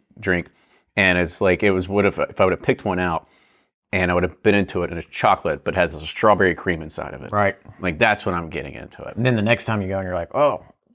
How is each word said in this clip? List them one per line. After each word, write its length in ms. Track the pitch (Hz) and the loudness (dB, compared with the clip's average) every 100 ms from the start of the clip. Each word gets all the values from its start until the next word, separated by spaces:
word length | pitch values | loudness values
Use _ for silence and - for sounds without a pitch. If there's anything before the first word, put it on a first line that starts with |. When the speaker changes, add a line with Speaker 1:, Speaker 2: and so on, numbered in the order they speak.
| _ - | _ -6
Speaker 1:
drink, 300 | 101 90 85 _ _ _ _ - | -2 -2 -2 _ _ _ _ 0
and 200 | 95 87 | 2 4
it's 220 | 85 - | 0 0
like, 220 | 98 90 | 2 4
it 80 | 107 | 2
was, 160 | 92 90 | 2 0
what 180 | 101 101 | 2 2
if, 140 | - | 0
if 200 | 71 - | -4 2
I 20 | 95 | 2
would've 160 | 87 | 2
picked 220 | - 127 107 | 0 -2 -2
one 140 | 90 | -2
out, 280 | 90 82 - _ _ _ _ _ _ | -2 -4 -8 _ _ _ _ _ _
and 180 | 95 90 | 0 2
I 20 | |
would've 280 | 87 90 - | 2 0 0
bit 100 | 110 101 | 2 2
into 280 | 95 92 | 2 -2
it, 60 | 85 | -4
and 100 | 85 | -6
it's 80 | - | -10
chocolate, 540 | - 110 95 87 69 | -2 2 2 0 -4
but 100 | - 85 | -2 0
has 180 | 85 | 0
a 60 | 76 | -2
strawberry 520 | 80 - 110 98 92 82 | -12 0 4 4 4 2
cream 260 | - 82 | -4 -4
inside 320 | 78 - - | -8 -10 -10
of 100 | 69 | -12
it. 80 | - | -4
Speaker 2:
Right. 240 | 104 101 - - - | 0 0 -2 -12 -6
Speaker 1:
Like, 180 | 92 78 | -6 2
that's 280 | 101 104 104 | 2 2 -2
what 100 | 87 | -4
I'm 140 | 82 | -4
getting 240 | 78 69 | -8 -10
into 280 | 67 - - | -12 -16 -16
it. 120 | - - | -10 -2
Speaker 2:
And 80 | 123 | 0
then 100 | 113 | 2
the 60 | |
next 240 | 104 120 - | 2 0 0
time 160 | 107 | -4
you 60 | 95 | -2
go 80 | 98 | -4
and 60 | 92 | -4
you're 100 | 90 | -4
like, 180 | 85 - | -4 0
"Oh, 240 | 147 104 - _ _ | 2 0 -8 _ _